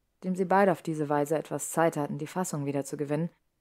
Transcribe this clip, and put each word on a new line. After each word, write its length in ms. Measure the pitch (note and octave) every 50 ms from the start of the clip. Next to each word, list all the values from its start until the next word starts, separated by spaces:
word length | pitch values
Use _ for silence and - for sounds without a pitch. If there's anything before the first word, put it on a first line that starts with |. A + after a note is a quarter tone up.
| _ _ _ _
Nachdem 180 | - F#3 F#3
sie 100 | F3+ G3
beide 280 | F3 F#3 G3 G3+ G3 E3
auf 80 | -
diese 260 | - E3+ D#3+ D3+ D3+ C#3+
Weise 300 | D3+ D3 D3 C#3+ E3 D3
etwas 340 | - - D#3 D3 - -
Zeit 240 | - E3 D#3+ E3+ -
hatten, 220 | D3+ C#3+ C#3+ D3 C#3+
die 100 | D#3 D3
Fassung 380 | - F#3+ F#3 - - D3 C#3+
wieder 180 | C#3+ C#3 C#3+ C#3
zu 140 | - - C#3+
gewinnen, 320 | D3 C#3 D3 D3+ E3 F3 _ _ _ _ _ _